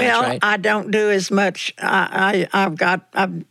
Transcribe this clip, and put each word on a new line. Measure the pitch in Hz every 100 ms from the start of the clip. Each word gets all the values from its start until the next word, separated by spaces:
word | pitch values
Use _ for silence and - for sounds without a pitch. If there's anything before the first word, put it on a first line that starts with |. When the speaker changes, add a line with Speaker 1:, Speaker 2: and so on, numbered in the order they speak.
Speaker 1:
Well, | 247 -
Speaker 2:
right? | - -
Speaker 1:
I | 208 208
don't | 208 214 196
do | 214 208
as | 196 180
much. | 196 196 185 - -
I, | 196 190 - 190 190 202 -
I, | 196 190
I've | 160
got, | 180 185 -
I've | - 190 165 -